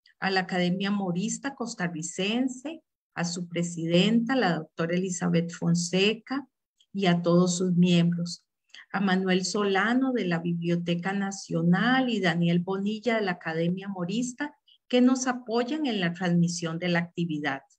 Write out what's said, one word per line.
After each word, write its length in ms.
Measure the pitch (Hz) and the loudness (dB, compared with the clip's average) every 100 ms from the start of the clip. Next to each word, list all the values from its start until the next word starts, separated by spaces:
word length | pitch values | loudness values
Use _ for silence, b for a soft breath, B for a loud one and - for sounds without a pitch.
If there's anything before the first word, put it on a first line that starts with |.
| b b | b b
a 100 | 190 | -2
la 120 | 190 | -2
Academia 500 | 185 185 175 190 196 | 0 0 0 0 -2
Morista 640 | 202 190 175 220 - 277 277 | -2 -2 -2 -2 -4 -8 -8
Costarricense, 1300 | 233 - 175 156 170 - 196 233 262 - 294 320 _ _ _ | -10 -6 -6 -6 -10 -4 -2 0 -2 -4 -12 -14 _ _ _
a 100 | - | -6
su 240 | 175 190 175 | -6 -6 -6
presidenta, 880 | 175 175 165 165 175 208 233 233 262 | -4 -4 -4 2 4 4 2 2 0
la 200 | 190 160 | 0 0
doctora 420 | 160 - 170 180 | -6 -6 -2 0
Elizabeth 560 | 190 180 175 170 170 | -2 -2 0 0 0
Fonseca, 920 | - 170 170 170 180 202 233 - 269 277 _ _ _ _ | -4 0 0 2 2 2 0 -6 -8 -8 _ _ _ _
y 140 | 196 185 | 0 2
a 160 | 175 | 2
todos 380 | 170 175 180 - | 4 4 4 2
sus 160 | 185 175 | 0 4
miembros, 680 | 180 175 170 170 175 - _ _ _ B B | 6 6 4 0 -4 -10 _ _ _ B B
a 80 | 190 | -2
Manuel 460 | 202 185 190 185 185 | 2 2 2 0 0
Solano 680 | 214 202 190 208 254 262 | -2 0 2 2 2 0
de 140 | 247 180 | 0 0
la 140 | 170 | -2
Biblioteca 720 | 175 170 170 175 175 175 190 | -2 -2 -2 -2 0 -2 -2
Nacional 960 | 202 196 196 - 165 170 185 233 262 247 | -4 -4 -6 -6 0 2 4 4 2 2
y 100 | 208 | 2
Daniel 400 | 180 170 170 175 | 0 2 2 2
Bonilla 560 | 175 190 202 214 240 226 | 0 -2 -2 -2 -2 0
de 60 | |
la 100 | 196 | 0
Academia 560 | 175 165 160 170 190 202 | -4 -4 -2 -2 -2 -6
Morista, 640 | 185 175 220 247 - 294 - _ b - | -8 -4 -4 -4 -6 -10 -10 _ b 0
que 100 | 247 | 4
nos 280 | 247 254 254 | 4 4 -2
apoyan 580 | 247 - 233 254 311 285 | -4 -4 -2 -2 -2 -2
en 160 | 208 | -2
la 100 | 170 | -2
transmisión 640 | 170 180 175 170 - 165 165 | -2 0 2 2 0 -6 -4
de 120 | 180 | 0
la 100 | 170 | 0
actividad. 640 | 170 - 165 151 143 135 _ | -2 -4 -4 -2 -4 -4 _